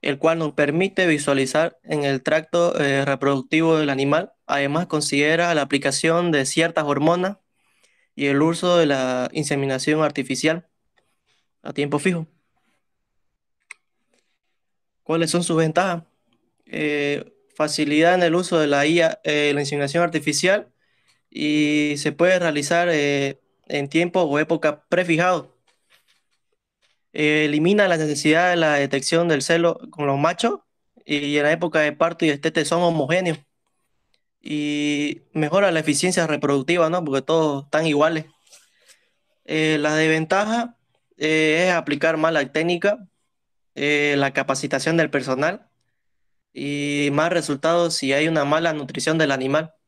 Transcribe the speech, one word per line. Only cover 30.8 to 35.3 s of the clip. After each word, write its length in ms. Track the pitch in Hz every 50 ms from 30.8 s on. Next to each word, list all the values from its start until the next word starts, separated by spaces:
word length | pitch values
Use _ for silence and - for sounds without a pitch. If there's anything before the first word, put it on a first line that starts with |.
| _ _ _ _ _
y 320 | - 147 147 143 143 147
en 60 | 147 143
la 100 | 147 160
época 280 | 165 170 170 156 160
de 120 | 151 147 147
parto 320 | - 165 165 170 - 170
y 40 | 160
destete 360 | 143 139 - 160 156 - 151
son 180 | 143 165 170 180
homogéneos. 560 | 170 165 160 139 135 165 185 185 170 156 139 _ _ _ _ _ _ _ _ _ _ _ _ _ _ _ _ _ _ _ _
Y 840 | _ - 151 151 147 147 147 147 147 147 147 143 147 147 - - _ _